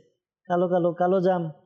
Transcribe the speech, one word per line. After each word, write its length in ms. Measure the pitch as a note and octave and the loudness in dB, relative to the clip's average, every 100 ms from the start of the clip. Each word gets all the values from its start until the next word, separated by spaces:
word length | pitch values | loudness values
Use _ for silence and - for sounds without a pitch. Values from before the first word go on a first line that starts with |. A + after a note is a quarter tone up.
| _ _ _ _ - | _ _ _ _ -4
কালো 200 | F3 F3+ | -2 0
কালো 260 | F3+ F3 | 0 0
কালো 280 | E3 F3+ F#3+ | 0 0 2
জাম। 300 | F3+ F3+ E3 - | 2 0 -4 -10